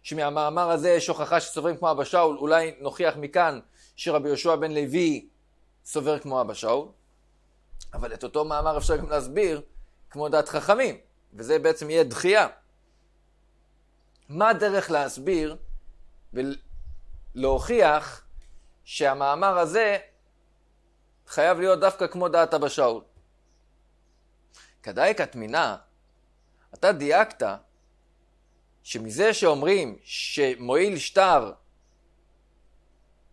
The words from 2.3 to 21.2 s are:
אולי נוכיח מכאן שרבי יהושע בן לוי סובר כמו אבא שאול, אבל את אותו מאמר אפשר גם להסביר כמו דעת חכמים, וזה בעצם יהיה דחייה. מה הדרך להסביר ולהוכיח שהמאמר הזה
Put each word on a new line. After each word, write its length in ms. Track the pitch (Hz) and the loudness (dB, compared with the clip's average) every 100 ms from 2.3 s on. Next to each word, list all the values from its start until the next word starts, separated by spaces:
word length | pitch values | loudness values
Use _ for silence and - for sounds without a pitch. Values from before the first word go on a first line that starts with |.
| 143 | 2
אולי 380 | 147 165 160 139 | 2 2 2 -6
נוכיח 360 | 139 - 170 147 | -10 -2 -2 -2
מכאן 440 | 143 180 165 135 - _ _ - | -2 0 0 0 -12 _ _ -12
שרבי 320 | - 151 143 | -2 -2 0
יהושע 280 | 143 170 156 | -2 2 0
בן 160 | 156 | 0
לוי 560 | 151 143 156 170 143 - _ _ _ _ _ | -2 -2 0 0 -2 -8 _ _ _ _ _
סובר 340 | - 151 139 151 | -10 -6 -2 -2
כמו 220 | 143 131 | -2 -2
אבא 140 | 110 | -2
שאול, 340 | 104 110 123 151 _ _ _ _ _ _ _ _ - - | -2 -2 -2 -2 _ _ _ _ _ _ _ _ -16 -14
אבל 200 | - 120 | -8 -8
את 100 | 110 | -8
אותו 200 | 123 151 | -6 -4
מאמר 340 | 156 147 147 151 | -2 -2 0 0
אפשר 180 | - 156 | 0 0
גם 120 | 147 | -2
להסביר 540 | 147 127 156 196 151 - - - _ - | -4 -4 -2 0 -2 -8 -20 -20 _ -18
כמו 180 | 143 151 | -8 0
דעת 200 | 151 147 | 0 0
חכמים, 500 | - - 214 254 - _ _ _ | -2 2 2 2 -4 _ _ _
וזה 240 | 101 113 156 | -12 0 2
בעצם 320 | 160 160 151 | 2 0 0
יהיה 140 | 160 | 2
דחייה. 440 | 143 113 180 214 175 - _ _ _ _ _ _ _ _ _ _ _ _ _ _ _ _ - | 2 0 2 4 2 -2 _ _ _ _ _ _ _ _ _ _ _ _ _ _ _ _ -10
מה 200 | 151 214 | 2 4
הדרך 420 | 220 208 196 - | 4 2 0 0
להסביר 680 | 156 139 131 143 180 156 156 - - - - - - - 120 135 135 - - - - - - - | -2 -2 -4 -2 -2 -2 -8 -10 -10 -10 -20 -20 -20 -14 -6 -6 -6 -12 -14 -12 -14 -14 -16 -14
ולהוכיח 880 | 123 135 131 - 240 170 151 - - - - - - - _ | -4 0 0 0 4 4 4 -2 -16 -18 -20 -18 -20 -20 _
שהמאמר 720 | - - 143 135 139 147 196 180 | -12 -2 0 2 0 2 2 2
הזה 400 | 165 214 214 196 - _ _ _ _ _ _ _ _ _ _ _ | 2 2 2 0 -4 _ _ _ _ _ _ _ _ _ _ _